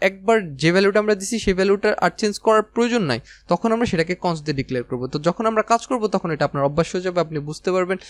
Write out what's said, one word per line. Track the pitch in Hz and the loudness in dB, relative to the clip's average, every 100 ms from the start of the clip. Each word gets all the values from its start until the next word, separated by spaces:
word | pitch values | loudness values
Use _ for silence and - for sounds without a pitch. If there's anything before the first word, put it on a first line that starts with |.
একবার | 196 196 190 226 175 131 | -2 0 2 2 0 0
যে | 156 | 2
ভ্যালুটা | 180 202 208 | 4 4 2
আমরা | 214 208 | 2 0
দিছি, | 202 226 | -2 -4
সেই | - | -2
ভ্যালুটা | 185 196 196 214 - | 0 2 2 0 0
আর | 180 - | 0 0
চেঞ্জ | 214 202 | -4 0
করার | - 214 | 2 2
প্রয়োজন | 214 233 240 233 | 2 0 0 2
নাই, | 160 117 - - - | 0 -2 -6 -12 -4
তখন | 180 226 | 0 0
আমরা | 226 240 | 0 0
সেটাকে | 165 165 185 | 0 -2 -2
কনস্ট | 180 160 151 | -2 -4 -4
দিয়ে | 135 | -4
ডিক্লেয়ার | - 127 | -2 -4
করবো। | 120 127 131 | -4 -6 -4
তো | 151 | -2
যখন | 160 - 226 | -2 0 0
আমরা | 220 | 0
কাজ | 214 233 - | 2 0 0
করবো, | 254 214 | -4 -2
তখন | 185 175 | -2 -2
এটা | 151 147 | -2 -2
আপনার | 143 | 0
অভ্যাস | 143 147 170 | 0 0 -2
হয়ে | 180 | -2
যাবে, | 185 180 | -2 -2
আপনি | 160 156 | -2 -4
বুঝতে | 147 156 - | -8 -6 -2
পারবেন | 185 180 190 | 0 0 -4